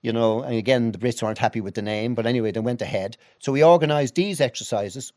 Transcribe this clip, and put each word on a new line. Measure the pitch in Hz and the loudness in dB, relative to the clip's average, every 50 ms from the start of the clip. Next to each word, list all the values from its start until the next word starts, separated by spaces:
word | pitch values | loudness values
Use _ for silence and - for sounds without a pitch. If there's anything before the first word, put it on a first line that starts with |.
you | - 117 | -2 -2
know, | 110 117 117 113 110 117 | 0 2 2 2 2 0
and | 139 131 120 | -2 -2 -4
again, | 113 101 123 131 123 117 113 | -2 2 2 2 4 2 0
the | 101 92 | -2 -2
Brits | 113 123 113 - | -2 -2 -2 -2
weren't | 113 107 110 - | -4 -4 -2 0
happy | 123 123 - 113 | 0 0 0 -2
with | 101 98 - | -6 -6 -6
the | 110 | -6
name, | 101 104 107 107 110 120 123 | -4 -4 -4 -2 -2 -2 -2
but | 117 110 | -2 0
anyway, | 117 123 123 110 107 | 0 0 0 -2 -2
they | 92 113 | -2 -2
went | 110 123 123 120 | -2 -4 -4 -4
ahead. | 104 - - 101 95 101 - _ _ _ _ _ | -6 -4 -4 -4 -4 -4 -8 _ _ _ _ _
So | - - | -4 -2
we | 135 139 151 | 2 6 8
organised | 165 175 175 156 151 151 147 143 127 - | 8 8 6 4 2 2 0 0 0 0
these | - 185 202 190 151 | -2 -2 -2 0 0
exercises | 143 120 - - - - 120 104 101 98 87 135 127 - _ | 0 -2 -2 -8 -8 -4 -4 -4 -4 -4 -8 -12 -14 -16 _